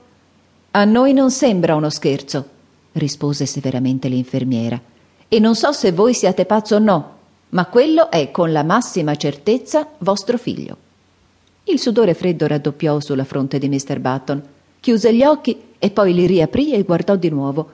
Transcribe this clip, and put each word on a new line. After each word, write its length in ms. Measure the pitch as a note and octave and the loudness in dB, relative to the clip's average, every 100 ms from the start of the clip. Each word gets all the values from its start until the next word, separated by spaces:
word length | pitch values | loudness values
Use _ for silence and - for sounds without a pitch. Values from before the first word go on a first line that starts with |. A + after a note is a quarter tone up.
| _ _ _ _ _ _ _ | _ _ _ _ _ _ _
"A 140 | G#3 | 0
noi 280 | G#3 A#3 C4+ | 4 4 4
non 200 | C4+ C4 | 4 2
sembra 420 | C4 C4+ F#3 E3 | 2 0 2 2
uno 160 | D#3 D3+ | 0 0
scherzo", 560 | - D#3 C3+ - C#3+ B2 _ _ _ _ | -2 -2 -2 -4 -8 -8 _ _ _ _
rispose 520 | D#3+ D3 - D3 C#3+ | -6 -4 -4 -4 -4
severamente 640 | C3+ C#3+ C3+ B2 B2+ C3 C3+ | -4 -4 -4 -2 -2 -2 -2
l'infermiera. 720 | B2+ B2 C3+ B2+ A#2 A#2 A#2+ _ _ _ _ - | -2 -2 -4 -2 -2 -2 -6 _ _ _ _ -2
"E 140 | A3 | 2
non 160 | A3+ A3+ | 4 2
so 160 | D4 | 0
se 180 | D4 G3+ | 0 0
voi 240 | E3+ A#3 | 2 2
siate 300 | A#3+ F#3+ G3 F3+ | 2 0 0 0
pazzo 300 | G#3+ G#3+ G#3+ | 0 2 2
o 20 | |
no, 320 | G#3+ E3+ - - _ _ - | 2 0 -2 -18 _ _ -6
ma 180 | F3+ E3+ | -4 0
quello 420 | A#3+ D#4 D#4+ E4 | 2 4 4 2
è 220 | E3 C3+ | 0 -2
con 220 | - E3 | -2 0
la 100 | D3+ | 0
massima 540 | D#3 A3 - F#3 D3+ C#3+ | 2 0 0 -4 -2 -2
certezza 680 | D3 C#3+ - B3+ - D4+ D4+ - | -4 -4 -2 -2 0 -4 -4 -6
vostro 400 | F#3 G3+ - A#3+ | -2 -2 -2 -4
figlio." 380 | - F#2+ - - _ _ _ _ _ _ _ _ | -4 -8 -12 -16 _ _ _ _ _ _ _ _
Il 160 | - D4 | -4 -2
sudore 340 | B3 A3 G#3 | 0 2 2
freddo 320 | D#3+ F3+ E3 D3+ | 2 -2 -2 -2
raddoppiò 540 | D3 D3 D3 D#3 D3 | -2 -4 -4 -2 -2
sulla 240 | C#3+ C3+ | -2 -4
fronte 340 | C3+ C#3+ C3+ C#3+ | -4 -4 -4 -2
di 100 | C#3 | -2
mister 300 | C#3 - C3+ | -4 -4 -4
Button. 440 | B2+ C3+ - C#3+ C#3+ _ _ _ | -4 -4 -6 -8 -8 _ _ _
Chiuse 340 | - A3+ G3+ | 0 2 2
gli 120 | A#3 | 4
occhi 360 | C#4 D4 - - - - | 2 2 -2 -6 -10 -4
e 100 | G3 | -2
poi 240 | A3 F#3+ | 2 2
li 120 | F3 F3+ | 2 2
riaprì 440 | F#3 D3+ - D4+ | 2 2 0 0
e 140 | A3+ | 0
guardò 320 | F#3 E3+ G3+ G3 | 0 -2 0 0
di 120 | E3+ | 0
nuovo. 420 | C#3+ C#3 C#3+ D3+ | -2 -4 -4 -8